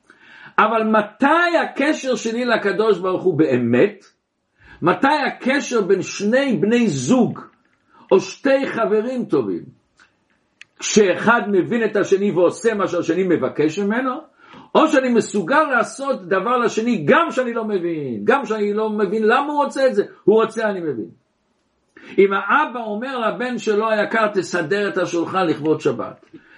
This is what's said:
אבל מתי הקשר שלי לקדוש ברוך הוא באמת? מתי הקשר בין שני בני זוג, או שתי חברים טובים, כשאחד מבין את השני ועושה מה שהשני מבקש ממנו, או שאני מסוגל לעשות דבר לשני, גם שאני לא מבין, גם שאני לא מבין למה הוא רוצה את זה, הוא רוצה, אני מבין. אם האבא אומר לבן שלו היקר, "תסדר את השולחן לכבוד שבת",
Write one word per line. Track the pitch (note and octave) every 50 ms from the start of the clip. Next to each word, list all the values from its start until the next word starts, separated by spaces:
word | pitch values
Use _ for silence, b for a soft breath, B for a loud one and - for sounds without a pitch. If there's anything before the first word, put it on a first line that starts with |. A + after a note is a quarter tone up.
| _ B B B B B B B B B B B
אבל | G3+ A3 A3+ A3+ A3
מתי | A3 G#3+ G#3+ G#3 G#3 - _ C4+ C#4 D#4 E4+ F4 E4+ E4+ D4+ B3+
הקשר | - - - C#4 D4 D#4 - - C4 B3
שלי | - - A3+ A3+ A#3+ B3
לקדוש | B3 A#3 - - G3+ F#3 F3 G#3+ A3+ G3+ E3+
ברוך | F#3 F#3 F#3 D#3+ D3
הוא | F#3 F3 C#3
באמת? | D#3+ C#3+ C3 B2 B2 A#2 A#2 B2+ D#3 G#3 - - _ - _ _ _ _ _ _ _ _ b b b b b b
מתי | - - - - - C#4 D4+ D4+ C4+ B3
הקשר | - - - A#3+ C4 D4 - - B3+ A#3
בין | G3 E3+ G3 F#3
שני | D#3+ - - - G3 G#3 A#3 C4 C#4 C#4 A3+ D#3
בני | D3 G3+ A#3+ A#3+ A#3+ G#3
זוג, | D3+ C3+ B2 C3+ A#3 C4 A3 D3+ - - - - _ _ _ _ _ _ b b b b b b
או | F3+ G3
שתי | - - - - _ C#4 C4+ C#4 C4+ G3+
חברים | G3+ A3 A3+ F#3+ G#3 A3 G#3+ B3 C4 B3+ A3
טובים, | - E3 C#3+ A#2 G2+ F2+ E2 D2+ C2+ - _ _ _ _ b b b b _ _ _ _ _ _ _ _ _ - _ _ _
כשאחד | - - - G#3+ G#3 F#3 E3+ - - - A#3 A#3+ G#3 G#3
מבין | G3+ F#3 D#3+ C#3 G3+ A#3+ A3+
את | G#3 G#3
השני | G#3 F3+ - G3 F#3+ G3+ G#3
ועושה | F3 E3 F3+ E3 - - - A#3 A3
מה | G3+ F#3+ D#3+
שהשני | - E3+ D#3 - D#3+ F3 F#3+
מבקש | F#3 E3 C3 B2+ A#2+ - - D3 D#3 D3+ G3+
ממנו, | G3+ G3+ A3 A#3+ C4+ C4 B3 D4+ - _ B B B B B B B B B
או | G#3+ D4 D#4
שאני | D#4 C4+ C4 B3+
מסוגל | A#3+ A3 - - - G#3+ F3+ - C4+ D4+ D#4
לעשות | C#4+ C4 A#3 G#3 - - - C4+ C#4 C4 G#3 F#3+ E3+
דבר | F#3+ F#3+ F#3 A3+ B3+ B3
לשני, | A#3+ G#3 - - A3 A#3+ A#3+ F3+ D3+
גם | C#3+ B3 D4+ E4+ D#4
שאני | - B3+ B3+ A#3+ A#3
לא | A#3+ A3
מבין, | G#3+ G#3+ F#3+ E3 E3+ E3+ D#3 C#3+ C3 A#2 G#2 G2+
גם | - B3 C#4+ C4
שאני | G3+ G#3+ A3 G#3 G#3 G3+
לא | G#3+ A3 A3
מבין | G#3 G#3 G#3+ F3+ F#3+ A3+ A3
למה | G#3+ A#3 C4 C#4+ D4+ D4
הוא | C#4+ C#4
רוצה | - - C#4+ C4+ C4
את | G#3+
זה, | G3+ F#3+ B B B B
הוא | F3 G#3 A3 A3
רוצה, | A3 - A3+ A3+ G#3+
אני | G3+ F#3
מבין. | E3+ D#3 C3 A2+ G2 - - _ _ _ _ _ _ _ _ _ _ _ _ _ _ _ _ B B B B B
אם | G3 G3 G3
האבא | G3 G3+ G3+ A3+ C#4 D4+ D4+ A#3 B3
אומר | A#3 G#3+ G#3 G#3 A#3+ C4+ C4+ B3
לבן | A3+ G#3+ F3+ E3+ A#3+ B3+ A#3+ A3
שלו | - A3+ G#3+ G3+ A3 A3+
היקר, | A3 G#3 G3+ - - A3+ A3 G#3+ G#3
"תסדר | G3 E3+ - - F3 E3+ D3 G3 G#3 G#3 G3
את | D#3+ F3+
השולחן | F3 - - E3+ E3 - - F#3+ F#3 E3
לכבוד | D3 - C#3+ D#3 D#3 D3+
שבת", | - D3 B2 A#2+ F#2+ F#2 - - _ _ B B B B B